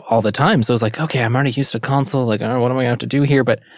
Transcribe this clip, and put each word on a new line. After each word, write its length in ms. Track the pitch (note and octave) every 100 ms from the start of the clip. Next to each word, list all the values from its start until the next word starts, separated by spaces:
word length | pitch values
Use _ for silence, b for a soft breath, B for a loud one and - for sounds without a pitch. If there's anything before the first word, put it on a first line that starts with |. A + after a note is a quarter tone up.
| -
all 120 | A2+
the 120 | G#2+
time. 280 | - D#3+ G3+
So 120 | -
I 20 | A#2+
was 60 |
like, 180 | A2 A2+
"Okay, 240 | D#3 C3+
I'm 100 | A2+
already 180 | B2 C#3
used 200 | C3 C3+
to 80 | A#2
Console. 460 | - C#3 C3 C3+ A#2+
Like, 160 | G#2
I 40 | A2
don't 100 | B2+
know, 60 |
what 100 | B2
am 60 | C3
I 40 |
gonna 80 | B2
have 80 | A#2+
to 80 | A#2+
do 140 | C#3
here?" 240 | C#3+ C#3 A#2+
But, 160 | A2 B